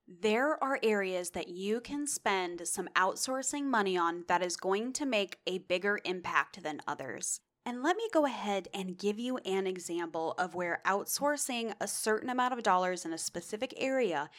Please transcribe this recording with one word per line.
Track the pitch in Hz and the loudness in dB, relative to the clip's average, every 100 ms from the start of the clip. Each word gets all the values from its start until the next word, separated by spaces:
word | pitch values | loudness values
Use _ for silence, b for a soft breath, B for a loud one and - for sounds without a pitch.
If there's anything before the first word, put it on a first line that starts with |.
| - | -20
There | 180 220 220 285 311 | -2 2 4 4 2
are | 269 277 | 0 2
areas | 220 208 190 185 180 | 2 2 2 -2 -4
that | 180 165 | -6 -8
you | 175 196 226 | -4 0 0
can | 240 285 285 | -2 -4 -2
spend | - 226 196 180 175 175 | -2 2 2 0 -4 -4
some | - 180 - | -4 -2 2
outsourcing | 190 - - 262 262 294 277 | 2 2 -2 -2 -2 -2 0
money | 240 196 180 | 2 2 2
on | 170 170 170 | 2 0 0
that | 175 | 2
is | 180 170 | 2 -2
going | 185 196 240 | 0 0 0
to | 262 285 | -2 0
make | 220 190 - - | 0 0 -4 -4
a | 185 | -4
bigger | - 180 202 208 | 0 0 2 0
impact | - 185 175 160 139 - | -2 -4 0 2 2 -4
than | 156 147 - | -8 -6 -4
others. | 143 135 104 - - _ _ - | -4 -4 -6 -4 -6 _ _ -8
And | 247 | -2
let | 277 427 | 0 0
me | 453 | 2
go | 330 285 | 4 4
ahead | 226 208 196 180 | 2 -2 -2 -2
and | - 190 180 | -6 -6 -2
give | 202 208 | -2 0
you | 247 254 | -2 -2
an | - 190 190 | 0 0 0
example | 185 170 170 165 160 160 - | -2 -4 -4 -2 -2 -2 0
of | 180 170 | -2 0
where | 175 170 - | -2 0 2
outsourcing | 196 - - 277 294 - 240 226 - | 0 0 0 0 0 -2 -2 -2 -4
a | 208 | -4
certain | - - 214 254 | -2 0 0 0
amount | 254 247 | 0 0
of | 240 | 2
dollars | 214 185 180 180 170 | 4 6 4 0 -4
in | |
a | 160 | -4
specific | - 175 - 214 175 - | -4 -6 -6 -4 -4 -2
area | 262 262 226 151 151 | 0 2 2 2 -2